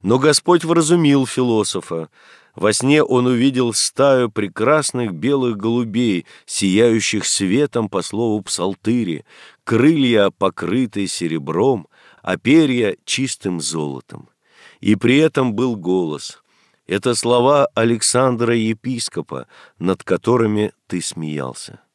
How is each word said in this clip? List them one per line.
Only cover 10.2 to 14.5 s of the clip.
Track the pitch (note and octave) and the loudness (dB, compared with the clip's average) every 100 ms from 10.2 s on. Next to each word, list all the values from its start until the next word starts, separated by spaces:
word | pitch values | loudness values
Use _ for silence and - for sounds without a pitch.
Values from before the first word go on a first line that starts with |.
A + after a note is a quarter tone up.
| G2 | 2
покрытые | - F#2+ - E2+ A#2 A#2+ G#2 F#2+ | 0 -4 -2 -4 -2 -2 -4 -6
серебром, | - E2+ D#2+ C#2+ D#2+ B2+ A#2 D2 _ _ _ | -4 -4 -4 -4 0 0 0 -6 _ _ _
а | - F#2 | -6 -4
перья | A2 D#3 D3+ B2 G#2+ - | 2 4 4 0 -2 -4
чистым | - - C3 - G2 F2 | -8 -6 -6 -6 -6 -6
золотом. | D2 D#2+ D2 C2 _ - - _ _ | -6 -6 -6 -8 _ -20 -20 _ _